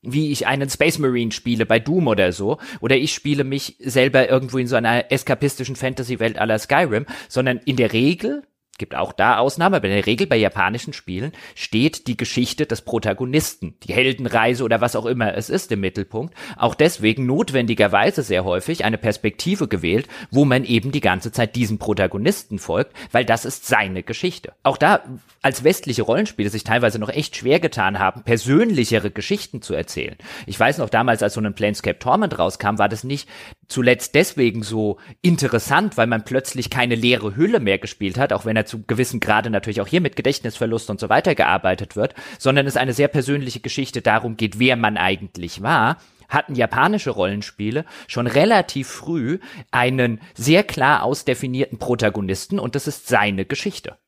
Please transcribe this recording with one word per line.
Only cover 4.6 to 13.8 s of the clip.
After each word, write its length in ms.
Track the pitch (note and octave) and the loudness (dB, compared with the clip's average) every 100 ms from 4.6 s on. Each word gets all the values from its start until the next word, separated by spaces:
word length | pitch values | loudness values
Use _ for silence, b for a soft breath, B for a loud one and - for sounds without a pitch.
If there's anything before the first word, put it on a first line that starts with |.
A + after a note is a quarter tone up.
| B2 | 0
so 80 | |
einer 380 | A#2+ A2+ A#2+ - | 2 2 2 0
eskapistischen 640 | C3+ - C3 C#3+ - C3 C3 | -2 0 0 0 -2 -8 -4
Fantasy-Welt 640 | C3 B2+ A#2+ B2+ A2+ G#2+ | -4 -4 -6 -2 -2 0
à 60 | A2+ | 0
la 120 | A2 | 0
Skyrim, 480 | - C#3 E3+ G#2+ C#3+ B B | 2 2 2 0 -4 B B
sondern 300 | C3 C3 B2 | -2 0 0
in 180 | - C3 | -2 2
der 160 | A2 | 2
Regel, 500 | A2+ C3+ F3 A3 C#4+ - _ _ - | 4 2 2 -4 -6 -10 _ _ -14
gibt 160 | - | -8
auch 180 | C2+ F2 | -6 -6
da 240 | - G#2 G#2+ | 2 4 4
Ausnahmen, 380 | C3+ D#3 F3 | 2 2 2
aber 140 | F3+ G2+ | 2 2
in 60 | |
der 120 | G2+ G2+ | 0 2
Regel 200 | A#2 F#3+ | 0 2
bei 120 | A#2 | 4
japanischen 560 | G2+ G#2 F#2 A#2 - | 2 2 0 0 -10
Spielen 380 | - - F#2 C#3 B B | -14 -10 -8 -8 B B
steht 520 | - - A2 C#3+ - - | -14 -2 2 2 0 -6
die 100 | A2+ | -4
Geschichte 480 | B2 - B2 - | -2 -2 -2 -2
des 160 | D3+ A2+ | -4 -4
Protagonisten, 920 | - A2+ G#2+ F#2+ B2+ D3 - - E2+ - | -4 -4 -2 -4 0 0 -2 -8 -12 -12